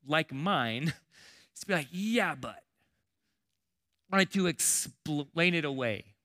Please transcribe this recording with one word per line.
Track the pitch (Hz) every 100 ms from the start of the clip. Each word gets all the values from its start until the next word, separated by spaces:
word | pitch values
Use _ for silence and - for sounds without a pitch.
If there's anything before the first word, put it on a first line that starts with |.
| 135
like | 156 156
mine, | 131 170 175 117 113 156 - _ -
<laughs> | - - - -
is |
to | -
be |
like, | 180 135
"Yeah, | 175 208 233 185 135
but," | 120 98 _ _ _ _ _ _ _ _ _ _ _ _ _ _ _
right, | 196 190
to | 196 175
explain | 160 - - - - - 147 139 165 175 170
it | 147
away. | 135 123 98 - _